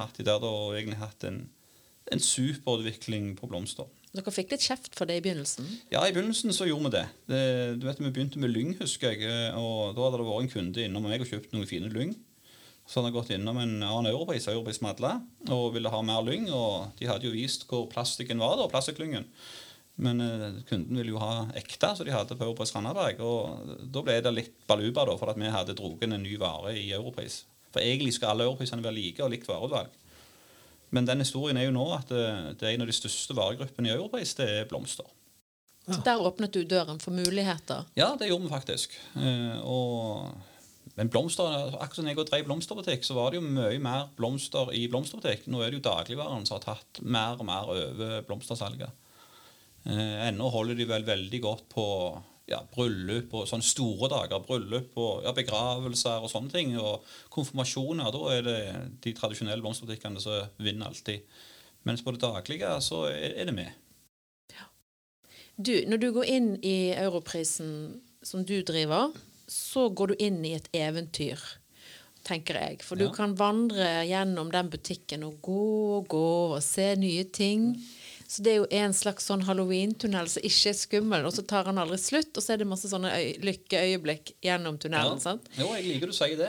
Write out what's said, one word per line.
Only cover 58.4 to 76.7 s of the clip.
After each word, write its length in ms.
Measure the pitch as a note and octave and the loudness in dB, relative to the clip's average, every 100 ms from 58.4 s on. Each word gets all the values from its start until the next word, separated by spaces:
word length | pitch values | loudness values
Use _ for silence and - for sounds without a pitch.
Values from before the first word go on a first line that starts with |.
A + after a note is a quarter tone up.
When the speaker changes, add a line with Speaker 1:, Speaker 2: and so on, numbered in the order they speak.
| A#2+ | 2
Speaker 1:
det 120 | A2+ G2+ F#2 F2 - | 0 -2 -6 -8 -6
de 120 | A#2 | -6
tradisjonelle 500 | A2 A2 G#2 A2 A2 | -2 -2 -2 -4 -2
blomsterbutikkene 580 | A2 G#2+ A2+ G#2+ G#2+ G2 | -4 -6 -8 -8 -8 -6
som 280 | G#2 G#2 G2+ - | -4 -4 -6 -4
vinner 320 | G#2+ G#2 G2+ | -4 -4 -6
alltid. 320 | F2 - G#2 - - - - - _ - | -10 -8 -8 -8 -20 -20 -20 -20 _ -4
Mens 180 | A#2+ - | -4 -4
på 60 | |
det 80 | A#2 | -2
daglige 540 | A#2+ G2+ F2+ D#3 G3 D3+ | -2 -2 -6 -4 -2 -2
så 240 | C3+ E3 D2 | -2 -2 -2
er, 220 | D2+ G#2 - | -2 -4 -4
er 80 | F3+ | -4
det 60 | G#2 | -4
med. 160 | E2+ - _ _ _ _ _ _ - | -6 -12 _ _ _ _ _ _ -20
Speaker 2:
Ja. 180 | - - _ _ _ _ _ _ - - - | -20 -20 _ _ _ _ _ _ -20 -18 -6
Du, 160 | G#3 G#3 - | 2 2 4
når 140 | A3 | 2
du 40 | B3 | 4
går 180 | A3+ B3+ | 2 4
inn 220 | C4 A#3 G3 | 4 4 2
i 140 | F#3+ F#3+ F3+ | 2 4 4
Europrisen 1080 | F3+ F#3+ F3 D#3+ E3+ D#3+ - D#3 D3+ D#3 D#3 - _ | 2 2 0 -2 -2 0 -2 -4 -6 -8 -12 -18 _
som 240 | - F#3 F#3 | -6 -4 0
du 140 | G3+ | 0
driver, 480 | F#3 D#3+ D#3 E3 C#4+ - - - - | 0 2 4 4 2 -2 -16 -20 -10
så 400 | - - C4 A#3+ | -8 -2 2 2
går 240 | F#3+ G3 | 4 2
du 20 | G3 | 2
inn 240 | G#3 F3+ D#3+ | 2 2 0
i 80 | |
et 160 | D#3+ - E3+ | -4 -2 0
eventyr, 640 | D#3 D#3+ E3 - C#3+ D3 - - _ - - - - - | 0 0 -4 -4 -4 -4 -10 -16 _ -20 -20 -20 -20 -12
tenker 360 | - E3+ D#3 C3+ | -6 -4 -2 -2
jeg. 220 | - - - | -2 -4 -4
For 100 | F#3 | 0
du 100 | G3 | 0
Speaker 1:
Ja. 40 | |
Speaker 2:
kan 220 | - G#3 G3 | 2 0 4
vandre 720 | G#3 G#3+ A#3 G3+ F3+ E3 E3 | 4 4 2 4 2 2 2
gjennom 460 | F#3+ F#3+ F3+ D#3+ | 2 2 0 2
den 180 | F3+ F3 | 2 2
butikken 540 | D#3 - F3 - D3 D#3 | -2 -6 -8 -8 -8 -8
og 160 | D3+ | -8
gå 560 | F#3 G3 G#3+ G#3+ G#3 G3+ | -2 2 2 4 2 2
og 100 | F#3+ | 2
gå 200 | D#3 E3 E3+ E3+ D3 | 2 4 4 4 2
og 60 | |
se 300 | - | 0